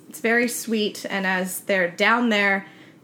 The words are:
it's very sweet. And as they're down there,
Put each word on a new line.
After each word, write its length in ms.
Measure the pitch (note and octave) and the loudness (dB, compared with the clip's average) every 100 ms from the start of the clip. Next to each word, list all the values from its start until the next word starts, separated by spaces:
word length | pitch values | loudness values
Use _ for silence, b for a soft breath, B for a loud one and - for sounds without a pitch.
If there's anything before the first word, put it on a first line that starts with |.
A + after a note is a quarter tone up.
| - | -18
it's 100 | - | -6
very 280 | A3+ A#3 A#3+ | 0 2 2
sweet. 580 | A#3 - A3 G#3 - - | -2 -2 -2 -2 -4 -6
And 160 | G3 F#3+ | -4 -2
as 340 | F#3 F#3 - | -2 -2 -6
they're 280 | - G3 F3 | -2 0 0
down 420 | F3 G#3 A#3 A#3+ | 2 2 4 2
there, 360 | G#3 G3+ G3 F#3+ B B B | 2 2 0 -4 B B B